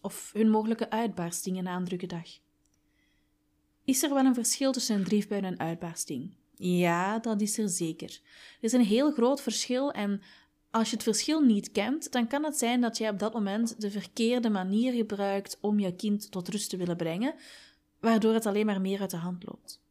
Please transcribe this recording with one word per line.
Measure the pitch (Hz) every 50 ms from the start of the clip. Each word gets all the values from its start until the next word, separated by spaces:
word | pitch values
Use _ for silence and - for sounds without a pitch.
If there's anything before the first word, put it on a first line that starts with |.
of | - 196 - - - - -
hun | 208 220 220
mogelijke | 214 214 214 220 226 220 226 -
uitbarstingen | - 220 233 226 175 - 170 170 170 - - 190 185 185 180
na | 185 180
een | 180 185
drukke | 175 185 180 190
dag. | 180 175 165 170 - - - _ _ _ _ _ _ _ _ _ _ _ _ _ _ _ _ _ _ _ _ _ _ _ _ _ _ _ _ _
Is | - 262 262 -
er | 294 277
wel | 277 262
een | 269 247
verschil | 247 226 - - - 269 269
tussen | 254 254 - - 214
een | 202 190
driftbui | 180 214 208 202 - 208 202
en | 196 190
een | 180 175
uitbarsting? | - 165 165 170 180 170 165 - - - 151 123 143 185 - _ _ _ _
Ja, | - 196 180 180 175 180 170 170 175 185 196 214 226
dat | 220 233 220 202
is | 214 202 -
er | - 214 196
zeker. | 165 - 175 160 160 - 175 175 - - _ _ - - - - - _
Er | -
is | 226
een | 247 247
heel | 240 190 208 240 285 302
groot | 294 247 233 247 285 277
verschil | - 247 208 - - - 247 254 277 285
en | - - 208 202 202 196 - - - - _ _ _ _ _ _
als | - 226 220 220
je | -
het | 220 -
verschil | 233 208 - - - 302 320
niet | 294 247 220 202 202 -
kent, | - 202 202 226 277 320 - -
dan | - 247 233
kan | 233 - 285 302
het | 311 294
zijn | - 240 233 247 247
dat | 240 226 233
jij | - 220 220
op | 202 190
dat | 208 226 226
moment | 233 202 196 196 220 233 226 - -
de | 214 202
verkeerde | 202 202 185 - _ - 226 226 247 247 233 226
manier | 208 190 185 190 196 214 240 262 247
gebruikt | 233 220 208 208 196 202 196 196 196 196 - - _
om | - 208 208 208
je | 202 185 175
kind | 180 - 214 208 202 - -
tot | - 185 175
rust | 185 185 208 208 -
te | -
willen | 185 180 175 170
brengen, | 170 170 165 165 185 240 285 320 - - - - - - - _ _ _ _ _ _
waardoor | - 226 226 220 208 220 220
het | 226 220
alleen | 214 196 208 214
maar | 214 202 190
meer | 190 190 196 196
uit | 196 190
de | -
hand | 170 165 180 180 175 -
loopt. | - - - _ - - _ _ _